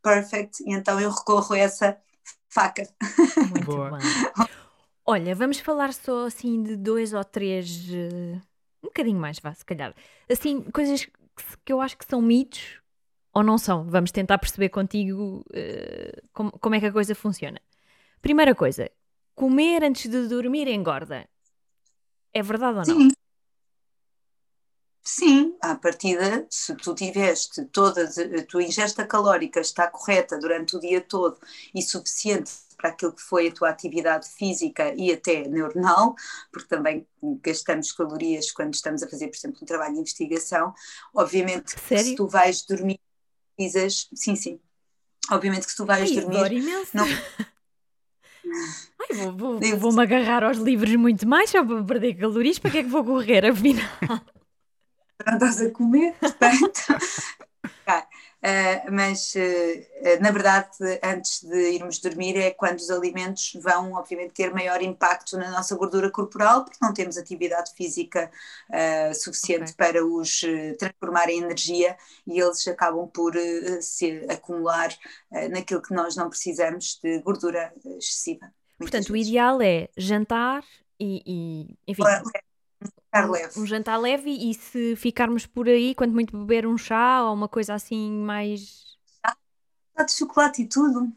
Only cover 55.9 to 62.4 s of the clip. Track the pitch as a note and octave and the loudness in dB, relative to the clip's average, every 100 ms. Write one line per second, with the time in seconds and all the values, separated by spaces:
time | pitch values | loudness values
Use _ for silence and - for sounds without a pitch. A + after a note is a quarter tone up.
55.9 | C4+ E4+ E4+ D4+ - A#3+ C4 F#4 - - | 6 4 2 -2 4 6 6 4 2 0
56.9 | D4 F4+ - - - - _ - - - | 0 0 -8 -10 -14 -20 _ -18 -10 0
57.9 | F#3 - - - _ G3 G3 F#3+ F#3+ G3 | 0 0 -20 -20 _ 0 2 2 0 -2
58.9 | G3 G3 G3 - G3 F#3 F3 E3+ E3 - | 0 0 0 -4 0 0 2 0 -2 -10
59.9 | - F3 E3+ G#3 G3+ G3 G3 F#3+ - F#3+ | -2 4 6 6 4 6 4 2 -6 -4
60.9 | F3+ F#3 F#3 - - E3 F3+ F3 E4+ F3 | -2 -2 -2 -4 -8 -2 2 2 0 -4
61.9 | E3+ F3+ E3 F#3 F#3+ | -6 -6 -4 -2 2